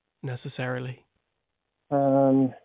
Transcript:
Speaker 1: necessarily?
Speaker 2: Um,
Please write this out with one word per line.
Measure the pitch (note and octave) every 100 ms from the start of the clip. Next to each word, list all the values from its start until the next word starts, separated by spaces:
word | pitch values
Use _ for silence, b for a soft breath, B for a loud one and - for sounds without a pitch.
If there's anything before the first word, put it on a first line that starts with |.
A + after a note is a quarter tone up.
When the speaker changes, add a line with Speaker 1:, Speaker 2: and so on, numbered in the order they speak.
| _ _
Speaker 1:
necessarily? | C3+ B2 C3+ - B2+ B2+ B2+ B2 _ _ _ _ _ _ _ _ -
Speaker 2:
Um, | C#3 C#3 C3+ C3+ C3+ C3 -